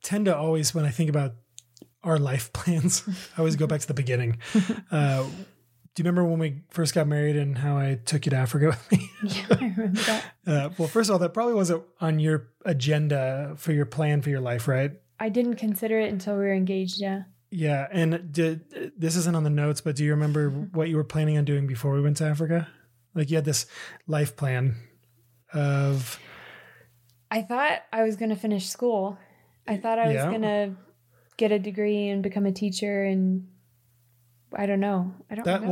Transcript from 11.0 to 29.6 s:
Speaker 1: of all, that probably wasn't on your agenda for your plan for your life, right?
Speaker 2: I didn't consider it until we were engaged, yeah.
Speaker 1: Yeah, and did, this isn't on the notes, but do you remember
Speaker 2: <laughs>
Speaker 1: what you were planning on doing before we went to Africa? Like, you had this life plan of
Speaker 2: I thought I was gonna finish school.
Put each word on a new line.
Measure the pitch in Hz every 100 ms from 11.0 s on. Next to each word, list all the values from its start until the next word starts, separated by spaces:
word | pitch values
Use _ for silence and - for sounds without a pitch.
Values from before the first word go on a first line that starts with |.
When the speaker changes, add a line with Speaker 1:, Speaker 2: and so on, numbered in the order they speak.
| 220
Speaker 1:
of |
all, | 190
that | 170
probably | 208 240
wasn't | 220 175 170 - _
on | 160 156
your | 156 156 - _ 196
agenda | 143 135 151 151 143 131 135 147 151
for | 170
your | 147 143
plan | - 151 147
for | 147
your | 139
life, | 123 120 127
right? | 131 143 - _ -
Speaker 2:
I | 220
didn't | 220 240 233
consider | 220 202 220 220
it | 208
until | 196 196
we | 202
were | 202
engaged, | 190 190 190 185 190
yeah. | 196 196 190 _ _
Speaker 1:
Yeah, | 185 151 139 139
and | 190 160 170 175
did, | 147 160 160 - - - 233
this | 160 175
isn't | 170
on | 165
the | 151
notes, | 147 147 147
but | 160 139
do |
you | 147
remember | 151 151 147 147
Speaker 2:
<laughs> | 139 196
Speaker 1:
what | 165 165
you | 156
were |
planning | 147 156 151 151
on | 143
doing | 143 139
before | 120 139
we | 139
went | 143 147
to | 156
Africa? | 147 160 170 160 - _ _ _
Like, | 165 147
you | 160
had | 151
this | 143 - - - - -
life | 147 147 -
plan | 139 127 131 113 - _ _ _ _ _ _
of | 151 143 139 139 139 120 - - - - - - - _ _ _ _ _
Speaker 2:
I | 220
thought | 220 247 294 - -
I | 220
was | 220 208
gonna | 226 214
finish | 220 202 185
school. | - 240 214 196 190 - _ _ _